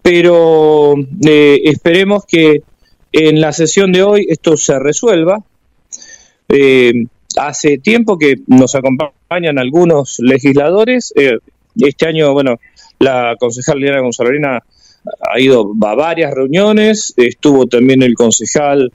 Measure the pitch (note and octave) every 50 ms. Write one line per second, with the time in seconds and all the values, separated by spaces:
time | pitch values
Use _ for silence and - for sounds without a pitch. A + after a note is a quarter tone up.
0 | _ F3 F3 F3 E3+ F3 F3 E3+ E3 E3 D#3+ D#3 D#3 D3+ D#3 D3+ D3 D3 D3 C#3+
1 | C#3+ C3+ C3+ - - D#3 D3+ D3 D3 D3 C#3+ C3+ - D#3 C#3+ - _ F3 E3 F#3
2 | G3 F#3+ G#3 G3+ - _ - E3 D#3+ D#3 D3+ D3 - _ _ _ _ _ _ _
3 | _ _ - D3 D#3+ D#3 D#3 D#3 D#3+ D3+ D3 - E3 D3+ - G3 G3 F#3+ F3+ F#3
4 | F#3+ G3+ G#3 G#3 G3 - D#3+ D3 - E3+ D#3 C#3+ - - C#3+ C3+ C3 C#3+ D#3 -
5 | - A#3+ G3+ E3+ D#3+ E3+ F#3+ G#3+ G#3 _ _ _ _ _ _ _ _ _ - -
6 | - - - _ _ _ _ _ _ _ - C#3 C#3 C3+ C3 C3 B2 A#2+ A#2 B2
7 | A2+ A#2 _ _ _ _ - - C3+ D3 C#3+ - - D3+ C#3+ C3 C3+ G#3 A3 A#3+
8 | A#3 A3+ G3+ E3 D3+ C#3+ C3+ - - - C3 B2+ C3 B2 - C#3 B2 C3+ C3 C3
9 | D#3 C#3+ _ _ _ _ E3 F3+ F3 D#3+ C#3+ C3+ B2 B2 C#3+ E3+ F3+ E3+ E3 C#3+
10 | C#3 - - - A#2 B2+ C3 C3 B2+ C#3+ C3+ C#3+ C#3+ D#3 F3 G#3 A3 A#3 B3+ B3
11 | A3+ - - - C#3+ C3+ A#2 A2 _ _ _ _ _ _ _ - B2 D3 C#3+ _
12 | - D#3+ D#3+ D#3+ D#3 C#3+ C#3 C#3+ C#3 C3 A#2+ A#2 _ - _ _ - _ _ _
13 | C3 C3+ C3 B2+ A#2+ A#2 A#2 - B2 A#2+ A#2 B2 B2+ - D3+ C#3 C3+ C#3 C#3 C#3
14 | B2+ B2 A2+ - A#2+ A#2 C3+ D3 D3+ C#3 C3 A#2 _ _ _ _ _ _ _ _
15 | _ - - _ - - - A#2 C3 C3+ C3 A#2+ G#2+ G2 G#2 A2 G#2+ G#2 G#2+ B2
16 | D3+ E3 E3+ E3 D#3+ C#3+ C#3 C3 C3+ C3+ D3 F3+ G3+ G#3+ G#3+ G#3+ G#3+ G#3+ A3 G#3
17 | - - - - A#2+ A#2+ B2 _ - D3 C#3 C3+ B2+ B2 - A#2+ B2 C3 C3 C3
18 | C3 B2 A#2 - B2 A2+ G#2+ - A2+ G2+ - D3+ D3 C#3+ C#3+ C#3+ C3 B2 _